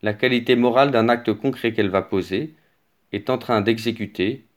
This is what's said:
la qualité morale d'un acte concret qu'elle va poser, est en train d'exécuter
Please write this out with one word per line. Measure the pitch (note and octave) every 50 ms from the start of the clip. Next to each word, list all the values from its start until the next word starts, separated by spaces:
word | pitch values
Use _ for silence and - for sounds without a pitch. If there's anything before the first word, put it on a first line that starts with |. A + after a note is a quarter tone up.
| -
la | G#2+ G#2+
qualité | G#2+ - B2+ B2+ A#2+ A#2 A#2 B2+
morale | A#2+ A#2+ B2 A#2 B2+ C#3 C#3+
d'un | C3+ A#2 A2 A#2
acte | A#2+ A#2+ A#2+ - G#2+
concret | G#2+ - C#3 B2+ - - A#2+ A2+
qu'elle | - G2+ G2
va | F#2 G2 F#2
poser, | - - G2 F2 F2+ F#2+ G2+ D3 D#3+ - _ _ _ _ _ _ _ _ _ _ _ -
est | G#2 G#2 -
en | C3 B2
train | - - B2 A2
d'exécuter | G2+ G#2+ A#2 A#2 A2+ A#2+ A2+ A2+ G#2+ G2+ - - F#2 G2+ B2+ C3+ _ _ _